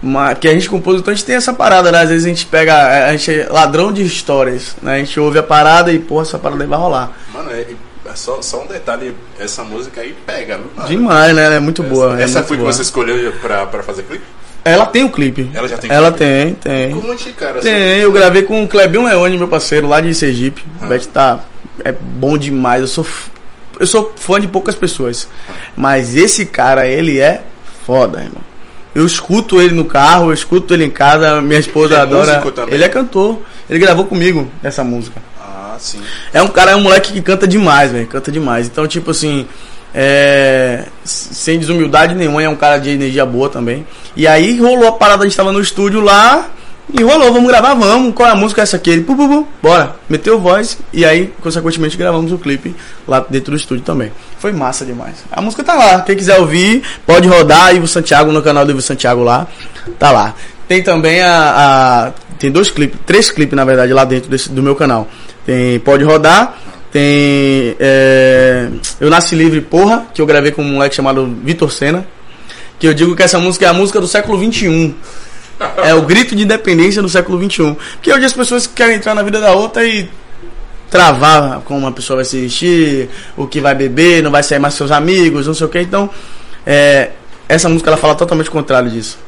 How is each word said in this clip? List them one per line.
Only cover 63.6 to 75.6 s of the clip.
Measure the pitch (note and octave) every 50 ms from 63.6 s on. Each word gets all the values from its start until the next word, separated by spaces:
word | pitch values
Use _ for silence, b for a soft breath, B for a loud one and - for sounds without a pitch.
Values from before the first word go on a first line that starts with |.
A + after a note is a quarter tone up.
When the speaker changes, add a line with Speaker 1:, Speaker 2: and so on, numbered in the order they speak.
| C3+
Speaker 1:
verdade, | C3 C3 B2+ B2 B2+ C3
lá | C3+ C3+
dentro | B2+ B2+ B2+ B2+ -
desse, | C3+ C3 - -
do | C#3+ C3
meu | C3+ C#3 C#3
canal. | C#3 D#3+ C#3 B2 A2+ G#2+ G#2+ B B B B B B -
Tem | - B2+ B2 B2 B2 B2 A#2
Pode | G#2 C3+ C#3 C#3 C#3+
Rodar, | D3+ D#3 D#3 D3+ D#3 E3+ G3+ A#3 B3+ B B B B B B B -
tem, | - D3 C#3+ C#3+ C#3+ C#3+ C#3+ C#3+ C#3+ C#3 C#3 C#3 C3+ C3+ B2 A#2+ - -
é, | - C3+ C3+ C3+ C3+ C3+ C3+ C3 C3 C3 C3 B2+ C3 B2+ B2+ B2+ B2 B2 A#2+ C3 - - - -
Eu | C#3 D3+
Nasci | D#3+ E3+ D#3+ - F3
Livre, | D#3+ D#3+ E3 D#3 D3+
Porra, | - - - E3 F#3+ G#3 A3+ A#3 A#3 - -
que | -
eu | D#3
gravei | D3 D3+ D3 C#3 D3
com | D3 D#3
um | D3 C#3+ C#3
moleque | C#3 C#3 C#3 -
chamado | - C3+ C3+ C3+ C3 C3 B2+ A#2+ A2+
Vitor | - C3+ E3+ E3+ E3 D3
Senna, | - - C#3 C#3+ D#3+ F3+ F#3 - - - - B B B B B B B B B B -
que | - D#3+
eu | D#3
digo | D3 E3 E3+ F3
que | E3+ F#3+
essa | F3+ F#3+ F3
música | F3 F#3 F3+ F3 G3+
é | F3
a | E3+
música | F3+ G3 G3 G3+ A3
do | F3+ F3
século | - G#3 G#3 G#3+ G#3+ F#3+
vinte | F#3+ A3+ A#3 - A3
e | F3+
um. | D#3+ E3 E3 D3+ C#3 - B B B B B B B B B B B B